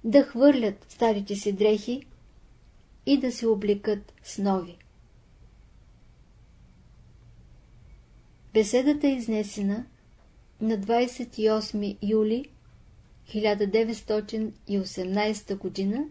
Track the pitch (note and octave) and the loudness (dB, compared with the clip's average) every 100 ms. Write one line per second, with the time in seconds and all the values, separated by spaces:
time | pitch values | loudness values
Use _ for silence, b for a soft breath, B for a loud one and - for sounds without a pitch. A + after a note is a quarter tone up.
0 | A3+ C#4 - A#3 C#4 C4+ A3 G3+ - - | 6 4 4 4 6 6 0 -4 -18 0
1 | A3+ G#3 G3+ G3+ G#3 G3 G#3 G#3+ G#3 B3+ | 0 2 -2 -4 -4 2 2 2 -2 -8
2 | - - - - - - - - _ - | -10 -20 -20 -20 -20 -20 -20 -20 _ -10
3 | - C#4+ B3+ A#3+ A3+ G#3+ G3+ G3+ A3 G#3 | 0 0 0 -2 0 0 2 0 0 -4
4 | - - - - G3 F#3+ F3 F3 - _ | -6 -20 -14 -4 0 0 -2 -16 -20 _
5 | - - _ - - - - - - - | -20 -20 _ -20 -20 -20 -20 -20 -20 -20
6 | - - - - - - - - - - | -20 -20 -20 -20 -20 -20 -20 -20 -20 -20
7 | - - - - - - - - - - | -20 -20 -20 -20 -20 -20 -20 -20 -20 -20
8 | - - - - - A3 G#3 B3 C4+ D4 | -20 -20 -20 -20 0 0 2 2 2 2
9 | D4 C4 A3+ G#3+ G#3 - G3 G#3 C4 - | 2 0 -2 -2 -4 -4 -2 -4 -8 -20
10 | - - - - _ _ A3 A3 G3 A#3 | -20 -20 -20 -20 _ _ -2 -2 0 2
11 | B3 - A#3+ - G#3+ A3 G#3 G#3 G#3 G3+ | 0 -4 -10 0 0 2 -2 -4 -4 -4
12 | G3+ A3 G#3+ A#3 C#4+ - - - - - | 0 2 2 0 -6 -18 -20 -20 -20 -20
13 | - - - G#3+ G#3+ G#3 G3+ A3 A3+ A3 | -20 -20 -8 -2 0 0 2 2 0 -4
14 | - G#3+ G#3 A3 A3 - - G3+ F#3 - | -4 -4 -2 -6 -6 -8 -4 -4 -4 -6
15 | F#3 G3 G#3+ G#3 - G3+ F#3 F3 G3 A#3 | -4 -2 -2 -4 -6 -6 -6 -4 -2 -2
16 | D4+ | -6